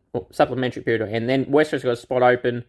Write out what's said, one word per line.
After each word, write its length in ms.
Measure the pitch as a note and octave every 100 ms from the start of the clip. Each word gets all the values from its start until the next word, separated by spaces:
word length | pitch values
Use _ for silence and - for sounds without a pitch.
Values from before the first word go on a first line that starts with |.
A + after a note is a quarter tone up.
| _
well, 140 | - -
supplementary 520 | - C#3+ B2+ B2+ -
period. 260 | - A2+ G2+
And 160 | A2+ A#2
then 220 | C3+ C3
West 220 | C#3+ D3+
Coast 120 | C#3
got 80 | B2
a 60 | A#2+
spot 240 | - B2+
open. 420 | B2 B2 B2 A#2+